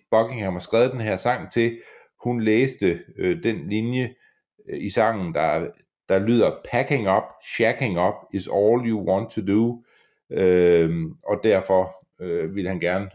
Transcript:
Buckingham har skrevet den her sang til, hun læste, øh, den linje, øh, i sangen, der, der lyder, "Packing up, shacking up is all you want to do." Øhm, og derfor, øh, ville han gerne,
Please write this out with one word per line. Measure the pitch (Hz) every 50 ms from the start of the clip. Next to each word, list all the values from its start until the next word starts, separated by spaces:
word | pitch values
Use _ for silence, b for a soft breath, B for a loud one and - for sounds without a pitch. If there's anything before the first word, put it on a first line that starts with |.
| _ -
Buckingham | - 110 117 120 123 117 104 95 90
har | 87
skrevet | 85 - - 113 123 127 127
den | 127
her | 110 110 95
sang | 92 - 120 127 110 92 95 -
til, | 120 117 117 117 117 B B B B B B B _
hun | - 123 123 117
læste, | 110 110 107 117 135 135 131 - - 90 82 85 - - -
øh, | - 92 92 87 82 -
den | 117 110 92 73 90
linje, | 104 110 113 120 127 127 127 113 - b b b b b b b _ _ - -
øh, | - 71 -
i | 101
sangen, | 95 120 110 113 113 101 92 85 80
der, | 78 80 78 78 82 82 73 - _ _ _ _ _ _ -
der | 95 95
lyder, | 101 113 120 117 101 90 80 - - -
"Packing | - 120 135 - 147 131 107 95
up, | 95 107 - - - _ _ - -
shacking | - 113 113 - - 135 113 92 85
up | 90 98 117 - - - -
is | 98 90 -
all | - 98 101 107 117 123 120 117
you | 110 104 92 -
want | 95 98 117 -
to | - 113
do." | 95 95 98 107 117 120 120 120 b b b b b b b b b - -
Øhm, | - 95 90 90 90 87 87 87 85 82 82 82 82 80 80 - _ -
og | - 104 101 -
derfor, | 113 101 95 92 - 95 92 95 95 - - _ _ _ -
øh, | 90 90 85 85 80 80 95
ville | 101 90 92
han | 95 85
gerne, | 82 87 90 98 101 98 -